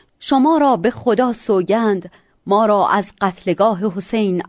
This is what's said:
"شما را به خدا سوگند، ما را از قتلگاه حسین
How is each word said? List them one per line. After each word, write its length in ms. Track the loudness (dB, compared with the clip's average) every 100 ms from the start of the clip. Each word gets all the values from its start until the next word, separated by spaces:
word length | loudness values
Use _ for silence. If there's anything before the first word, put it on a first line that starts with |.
| _ _
"شما 400 | -2 2 4 4
را 180 | 2 2
به 140 | 0
خدا 420 | -2 -2 0 0
سوگند، 800 | -4 -2 -2 0 0 0 -2 -6 -20 _ _ -2
ما 200 | 2 2
را 220 | 2 2
از 240 | 0 -4 _
قتلگاه 760 | -6 -4 -6 0 0 0 -4 -6
حسین 460 | -6 -2 -2 -2